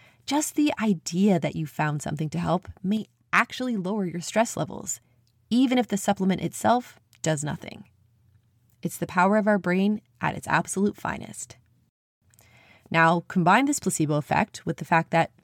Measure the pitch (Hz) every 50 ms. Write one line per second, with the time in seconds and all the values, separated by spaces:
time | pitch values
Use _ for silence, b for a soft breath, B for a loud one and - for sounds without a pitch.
0 | b b b b b - 277 302 302 - - 311 294 294 - - 214 220 190 160
1 | - - 165 180 196 214 185 165 147 147 - 160 156 143 - - 151 151 147 147
2 | - 151 156 143 156 147 - 175 175 160 165 180 - - - - - 185 214 220
3 | - _ _ _ _ - - 185 233 - - - 254 254 233 196 170 185 214 214
4 | 190 170 151 175 160 - - 208 233 - - - 156 - - - - - - -
5 | _ _ _ _ _ _ _ _ _ - 220 247 269 240 262 - - - 254 -
6 | - - 202 - 190 190 185 - - - - - - 214 233 247 247 - - _
7 | _ _ _ _ - 160 156 143 147 147 - - - - - - - _ _ _
8 | _ _ _ _ _ _ _ _ _ _ _ _ _ _ _ _ - 170 - -
9 | 170 - - 185 180 190 208 220 196 214 208 196 - 180 180 185 196 208 214 214
10 | _ _ _ - - - - - - - 143 160 - - - 190 202 202 - -
11 | - - - - - - - - - - - _ _ _ _ _ _ _ _ _
12 | _ _ _ _ _ _ b b b b b b b b b b b b - 165
13 | 165 165 175 170 - - - 190 165 175 196 240 277 285 285 - - 190 - -
14 | 156 147 151 147 - - 151 160 208 - - - - 170 - - 151 - 175 165
15 | 160 - - 165 160 - _ _